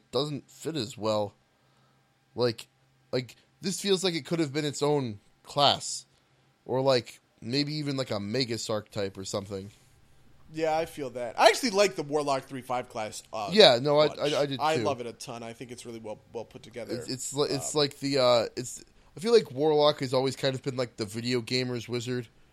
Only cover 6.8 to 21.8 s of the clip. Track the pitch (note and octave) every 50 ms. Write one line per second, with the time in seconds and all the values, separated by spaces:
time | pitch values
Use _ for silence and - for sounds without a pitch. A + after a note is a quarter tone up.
6.8 | C3+ C3+ C3 B2 A2+ - - - _ _ _ _ - A2+ B2 C#3+ D3 C#3+ D3+ D3+
7.8 | D3 C#3+ C#3 C3+ C3 - A#2 G2+ G2+ G2+ A2 A#2+ C3 A2+ A#2 G#2+ - - A2 G#2+
8.8 | G2 - - A2+ G2 F#2+ F#2 G2 F#2+ - - G#2 G2 G2+ G#2 F#2+ F#2+ G2+ - _
9.8 | _ _ _ _ _ _ _ - - - - - - - D#3 D#3 D#3+ D#3 D#3 D#3+
10.8 | E3+ E3 - D#3 C#3+ B2+ A#2 B2 A#2+ A2+ - - B3+ F#4+ G#4 - - A#3+ F#3+ G3
11.8 | G#3 F#3+ F#3+ - D3+ C#3+ C#3 D3+ D3 C#3+ C#3 C3 C3 - C#3+ C3 A#2 - B2 B2
12.8 | B2 - - A#2 A2 G#2+ G2+ - - - - A2 G#2 G2 F3 G#3+ G3+ D3+ B2 A#2+
13.8 | C3 D3 D3 D3 D3+ D3 - - A#2+ D3 D3+ B2+ D3 C#3+ C#3 B2+ C#3+ D#3 D#3+ -
14.8 | - D3 C3+ A#2+ A#2+ A#2 A2 - - D3 B2 A#2 A#2+ A2+ A#2 - C3+ A#2 B2 A#2
15.8 | - B2 A#2 A2+ A2 G#2+ G#2+ - _ _ - A#2 G#2+ - - A2+ - A2 G#2+ A#2+
16.8 | A2 - A2 G#2+ - - B2+ B2 - - C3 C#3 D3 - C3+ C#3 - - - D3+
17.8 | D3 C#3 - - C#3 C#3 C#3 C3+ B2 B2 B2 A#2 G#2 - - - B2+ - - -
18.8 | - - _ _ _ _ - - D#3+ A3+ A#3 A3+ E3 - B2 C3 D3+ D#3 D3+ D3
19.8 | D3 D3 D3 - C#3+ B2 C3 C3 C3 C3+ B2 - - C3+ C3 B2+ - C#3 B2 B2+
20.8 | B2+ A#2+ - - A2+ G2 G2+ A#2 A#2 B2 B2+ B2 A2+ - B2+ B2+ B2+ B2 B2 A#2+